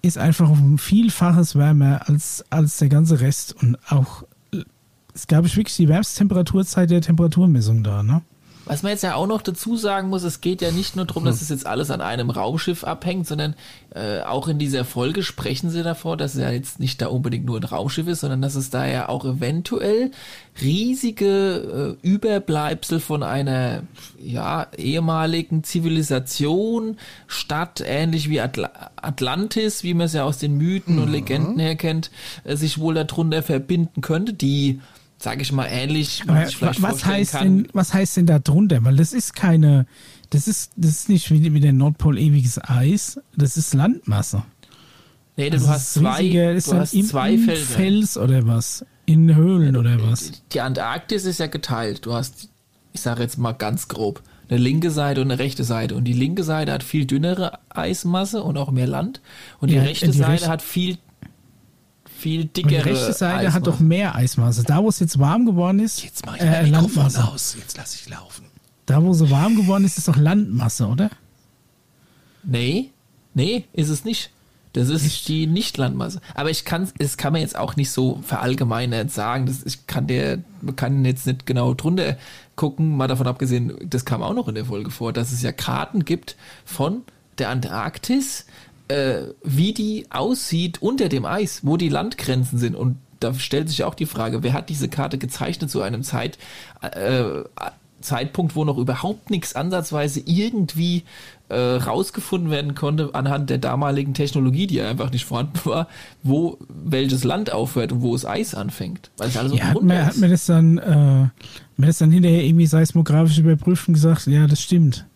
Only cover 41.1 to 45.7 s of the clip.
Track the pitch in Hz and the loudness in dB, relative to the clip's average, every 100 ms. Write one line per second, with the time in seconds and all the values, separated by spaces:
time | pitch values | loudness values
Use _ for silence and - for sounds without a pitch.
41.1 | 190 - 156 165 151 143 135 139 151 156 | 2 4 4 4 4 6 6 4 2 2
42.1 | 139 151 147 123 - - 123 131 202 - | 4 4 4 4 -2 -2 2 2 2 -2
43.1 | - _ - 143 160 156 135 165 269 - | -12 _ 0 0 0 0 2 2 0 0
44.1 | 107 151 101 - _ _ - _ _ _ | -2 0 -4 -6 _ _ -20 _ _ _
45.1 | _ _ - 143 156 127 | _ _ -6 0 2 2